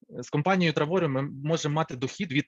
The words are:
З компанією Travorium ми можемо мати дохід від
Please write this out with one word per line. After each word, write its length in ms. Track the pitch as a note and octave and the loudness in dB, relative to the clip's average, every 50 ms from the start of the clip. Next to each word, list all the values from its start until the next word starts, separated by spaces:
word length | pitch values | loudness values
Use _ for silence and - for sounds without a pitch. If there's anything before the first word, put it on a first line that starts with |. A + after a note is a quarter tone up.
| - _ | -20 _
З 220 | - - B2 - | -12 -12 -8 -2
компанією 420 | - D3 D3 F#3 G3 F#3 F3+ D#3+ | -2 0 2 2 4 4 4 4
Travorium 360 | D3 D#3+ D3+ D3 F3+ F#3+ E3+ D3 | 4 2 0 2 2 2 2 2
ми 140 | C3+ C3 | 0 -2
можемо 520 | C#3 D3 - C3+ C#3 D3+ E3 D#3 - D3 D3 | -2 -4 -6 -6 -2 -2 0 0 0 0 0
мати 220 | D#3 D#3+ - C#3+ | 0 0 -2 -4
дохід 360 | B2 C3+ B2+ - - G#3 E3+ | -6 -6 -6 -4 -6 -6 0
від 120 | C3 D3 - | 0 -2 -2